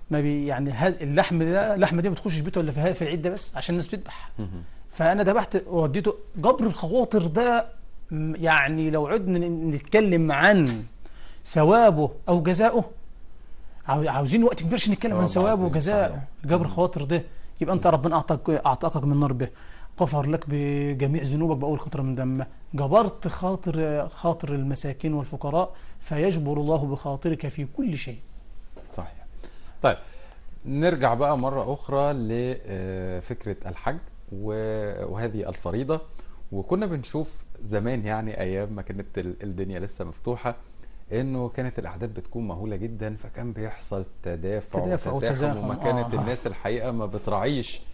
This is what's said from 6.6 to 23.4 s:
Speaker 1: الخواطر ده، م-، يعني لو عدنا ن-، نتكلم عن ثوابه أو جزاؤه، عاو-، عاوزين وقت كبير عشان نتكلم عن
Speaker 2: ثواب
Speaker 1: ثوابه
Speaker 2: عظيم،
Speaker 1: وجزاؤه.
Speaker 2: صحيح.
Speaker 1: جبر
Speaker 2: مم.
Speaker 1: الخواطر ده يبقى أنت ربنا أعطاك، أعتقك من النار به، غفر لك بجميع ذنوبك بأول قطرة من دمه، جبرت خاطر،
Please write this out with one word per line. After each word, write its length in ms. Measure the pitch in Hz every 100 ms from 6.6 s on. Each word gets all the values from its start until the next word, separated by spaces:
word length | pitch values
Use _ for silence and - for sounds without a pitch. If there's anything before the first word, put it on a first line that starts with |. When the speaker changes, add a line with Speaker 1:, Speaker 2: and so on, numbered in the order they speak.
| 226
Speaker 1:
الخواطر 600 | - 165 233 240 214 170
ده، 400 | 160 240 233 226 - - - -
م-، 240 | 156 156 160
يعني 540 | 160 156 139 160 156
لو 160 | 156 147
عدنا 320 | 185 185 175
ن-، 320 | 175 170 160
نتكلم 600 | 143 - 214 214 170 160
عن 500 | 139 180 202 139 113 107 - - - - -
ثوابه 640 | - 165 156 220 226 156 151 - -
أو 140 | 175
جزاؤه، 420 | 160 175 220 240 - - - - - - - - - - -
عاو-، 200 | 143 156
عاوزين 360 | 131 139 208
وقت 160 | 233 -
كبير 140 | 160
عشان 180 | 233 208
نتكلم 200 | 202 233 185
عن 80 | 180
Speaker 2:
ثواب 180 | 185 196
Speaker 1:
ثوابه 60 |
Speaker 2:
عظيم، 120 | 214
Speaker 1:
وجزاؤه. 440 | 185 156 151 208 175
Speaker 2:
صحيح. 140 | 143 135 -
Speaker 1:
جبر 140 | 139 175
Speaker 2:
مم. 60 |
Speaker 1:
الخواطر 400 | 156 - 175 160
ده 180 | 143 170 - - - -
يبقى 140 | 160
أنت 120 | 185 175
ربنا 300 | 160 160 160
أعطاك، 340 | 151 151 -
أعتقك 540 | 151 147 127 165 156
من 80 | 143
النار 200 | 143 143
به، 160 | 127 127 - - - - -
غفر 260 | 175 151 139
لك 180 | 156 143
بجميع 720 | 143 143 143 143 135 139 156
ذنوبك 340 | 135 147 165 147
بأول 220 | 139 147
قطرة 240 | - 147
من 120 | 135
دمه، 320 | 127 131 131 131 - -
جبرت 540 | 139 139 202 214 - 180
خاطر، 800 | -